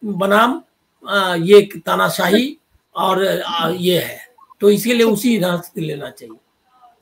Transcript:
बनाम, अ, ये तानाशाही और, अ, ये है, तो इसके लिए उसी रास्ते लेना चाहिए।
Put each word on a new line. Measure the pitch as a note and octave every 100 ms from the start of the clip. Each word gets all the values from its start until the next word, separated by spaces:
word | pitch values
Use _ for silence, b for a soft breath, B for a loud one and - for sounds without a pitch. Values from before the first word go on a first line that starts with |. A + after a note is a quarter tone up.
बनाम, | G#3+ F3+ G3 G#3 A#3+ E4+ - _ _ _ -
अ, | G3+ F#3 F3
ये | E3+ G3+ G3+ E3 F#3
तानाशाही | F3+ F#3 - F3+ G#3 C4 D4+ _ _ _ F3
और, | F#3 F#3 F#3+ F3 F3+
अ, | F3 E3
ये | F3+ F3+ F3
है, | - - - _ _ _
तो | G3+
इसके | G#3 A3
लिए | A#3+ A3+
उसी | G#3 B3+ A3
रास्ते | F3+ F3 - -
लेना | D#3 D3 C3
चाहिए। | A#2+ A#2+ A2 _ _ _ _ - _